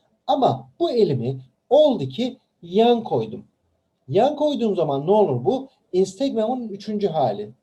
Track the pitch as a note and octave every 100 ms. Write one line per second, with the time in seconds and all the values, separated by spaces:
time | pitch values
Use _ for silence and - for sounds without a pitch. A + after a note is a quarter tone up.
0 | _ _ - C#4 A3 B2 - - E4+ A#3+
1 | F3+ B2 A#2 C3+ - _ - C#4 D4+ G#3+
2 | C3+ C3+ B3 - _ _ E3+ F#3 A#3 A#3
3 | - C#3+ A2 - - _ _ _ _ _
4 | - E3 C4+ C#4+ D4+ B3+ A3+ F3 D3+ C#3
5 | D#3 G#3+ F3+ B2 C#3+ B3+ - _ _ F3+
6 | F#3+ - C4+ A3 A3 B3+ A3+ F#3+ - G#3
7 | F#3+ D#3+ B2 G#2 G#2 -